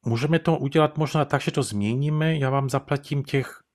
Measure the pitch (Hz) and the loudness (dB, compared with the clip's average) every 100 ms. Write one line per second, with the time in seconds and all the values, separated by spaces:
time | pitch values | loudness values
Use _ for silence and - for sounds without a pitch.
0 | 120 113 147 165 165 160 139 160 151 156 | -2 0 2 2 2 0 2 2 2 0
1 | 151 156 143 139 - 147 123 101 101 123 | -2 0 0 0 0 -2 -2 -2 -2 0
2 | 147 151 160 160 131 135 135 135 - 143 | 0 0 0 0 0 0 0 -2 -2 -4
3 | - 143 139 139 123 - _ | -2 -6 -2 -2 -4 -12 _